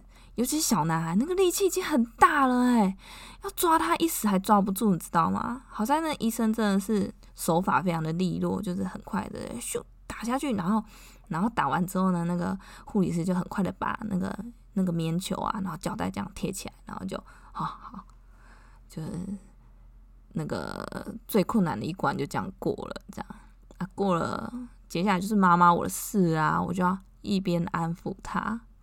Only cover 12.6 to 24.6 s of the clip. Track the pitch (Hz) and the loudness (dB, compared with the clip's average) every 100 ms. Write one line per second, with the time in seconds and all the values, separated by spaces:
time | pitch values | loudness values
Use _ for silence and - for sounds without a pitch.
12.6 | - - - 208 180 170 175 180 - - | -8 -20 -4 0 2 2 0 0 -2 -2
13.6 | 180 185 - - 214 185 190 - 233 - | -2 -2 -4 -4 -4 -2 -2 -6 -12 -16
14.6 | - 196 185 170 160 170 - - - - | -6 -2 0 0 0 -2 -2 -2 -2 -4
15.6 | 185 180 - 202 180 190 190 - 156 190 | -6 -6 -6 -4 -4 -6 -8 -6 -6 -6
16.6 | - - - - 95 - - - - - | -10 -14 -16 -12 -8 -10 -12 -20 -16 -10
17.6 | - - - - - - - - - - | -10 -10 -14 -16 -18 -20 -20 -20 -20 -20
18.6 | - - - - 156 - 185 196 - - | -20 -20 -16 -12 -10 -8 -8 -10 -14 -20
19.6 | - - - - - - - - 151 98 | -20 -20 -20 -20 -20 -20 -10 -6 -4 -4
20.6 | 58 50 - - - 220 - 220 - 226 | -6 -8 -8 -10 -10 -12 0 2 4 2
21.6 | 170 107 151 - 139 - 143 131 - - | 2 0 -6 -2 -2 -2 -2 -4 -6 -4
22.6 | 165 - - - - - - - - - | -4 -4 -6 -10 -12 -12 -12 -16 -20 -20
23.6 | - - 180 - 196 170 - - - 240 | -18 -10 -8 -2 2 2 0 -4 -6 -10